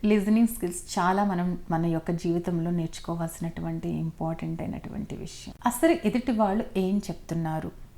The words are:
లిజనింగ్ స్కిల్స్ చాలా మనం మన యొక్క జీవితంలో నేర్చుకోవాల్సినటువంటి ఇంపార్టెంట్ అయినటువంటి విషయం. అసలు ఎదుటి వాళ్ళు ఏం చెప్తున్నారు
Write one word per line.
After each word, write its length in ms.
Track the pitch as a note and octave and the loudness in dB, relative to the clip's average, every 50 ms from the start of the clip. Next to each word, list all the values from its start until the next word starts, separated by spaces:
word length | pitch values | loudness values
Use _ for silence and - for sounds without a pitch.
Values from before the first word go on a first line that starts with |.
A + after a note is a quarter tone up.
| - | 6
లిజనింగ్ 440 | G#3 G#3 G#3+ G3 G#3 G#3+ A3+ A#3 A3+ | 6 4 6 6 4 6 6 6 4
స్కిల్స్ 500 | - - - F3 F3 - - - - G3+ | 4 0 -4 -4 -4 -6 -10 -4 0 2
చాలా 260 | F3 F3+ F#3 G3 G#3 | 4 4 4 4 2
మనం 340 | G3+ F#3+ F3 F3 F3+ F3+ - - - | 2 2 2 0 0 -2 -4 -2 -2
మన 160 | E3+ D#3+ E3 | 0 2 2
యొక్క 240 | E3+ E3 D#3+ D#3+ - | 2 2 0 0 -2
జీవితంలో 600 | F#3+ E3 - F3 E3+ F3 E3+ - F3 E3+ E3 F3 | -2 0 0 0 0 2 0 0 0 0 0 0
నేర్చుకోవాల్సినటువంటి 1160 | F3 E3+ E3 D#3+ - - - - E3+ E3+ E3+ E3 - - F3 E3 E3 - E3 E3 E3 E3 D#3+ F3 | 0 0 -2 -2 -4 -8 -6 -6 -4 -4 -4 -6 -4 -6 -6 -6 -6 -4 -6 -4 -4 -4 -4 -4
ఇంపార్టెంట్ 720 | D#3+ D#3 D#3+ D#3+ D#3+ - E3 D#3+ E3 - - D#3+ E3 E3 D#3+ | -2 -2 -2 -4 -4 -4 -4 -4 -4 -4 -4 -6 -6 -6 -6
అయినటువంటి 540 | - - - - - - - - - - | -6 -6 -8 -8 -8 -8 -8 -8 -8 -8
విషయం. 380 | - - - - - - - - - - | -10 -10 -12 -12 -14 -14 -16 -16 -2 -2
అసలు 300 | B3 A#3+ - - E4 E4 E4 - | -2 0 4 6 6 4 6 2
ఎదుటి 280 | G#3+ - C4 B3 - A#3+ | 0 0 2 0 0 2
వాళ్ళు 320 | G#3+ A3 G3 G3 A3 - - - | 4 4 4 4 0 -2 0 0
ఏం 220 | F#3+ F#3+ F#3 G3 G3+ | 0 2 2 2 0
చెప్తున్నారు 920 | G3 - E3+ - - - E3 E3+ E3 D#3+ D#3 D#3+ - - D#3 - - - - | 0 -2 -8 -8 -6 -4 -2 -2 0 0 -2 -2 -4 -6 -10 -12 -18 -18 -18